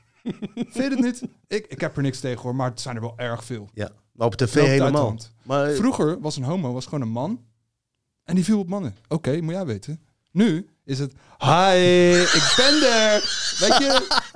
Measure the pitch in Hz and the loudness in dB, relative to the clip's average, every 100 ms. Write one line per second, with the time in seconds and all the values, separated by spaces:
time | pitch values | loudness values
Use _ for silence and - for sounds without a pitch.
0 | _ _ - - 196 - 185 233 269 262 | _ _ -12 -10 -10 -10 -8 -4 -2 0
1 | 240 247 240 _ - 208 - - - - | -2 -2 -12 _ -8 -8 -8 -8 -6 -4
2 | 139 127 131 120 127 127 127 117 135 117 | -4 -4 -8 -8 -6 -4 -6 -6 -10 -10
3 | 117 117 123 117 - 120 104 - 101 _ | -10 -8 -8 -8 -10 -12 -12 -10 -10 _
4 | _ - 117 - 120 147 139 135 131 147 | _ -2 -2 0 0 4 4 4 2 0
5 | 123 110 - _ 120 139 143 147 240 - | -2 -4 -14 _ -4 -2 0 0 0 0
6 | 151 170 151 147 127 185 131 123 - 147 | -2 -2 -6 -6 -4 -4 -4 -6 -6 -6
7 | 113 113 156 247 _ _ _ _ _ _ | -6 -6 -6 -8 _ _ _ _ _ _
8 | _ _ - 185 180 214 180 202 147 98 | _ _ -2 0 2 0 0 -6 -8 -10
9 | - 160 131 156 156 180 170 101 - 160 | -8 -4 -2 -2 -4 -6 -6 -8 -8 -14
10 | _ _ _ 170 220 160 - _ - 135 | _ _ _ 0 2 0 -6 _ -10 -6
11 | 139 - _ - 131 165 190 180 180 180 | -6 -10 _ -2 2 4 6 6 6 6
12 | 175 175 175 165 156 220 269 302 262 226 | 6 4 4 2 2 4 4 4 4 4
13 | 214 208 208 - - - 196 247 277 262 | 4 2 0 -6 -6 0 2 4 4 0
14 | - 285 - | 0 -6 -6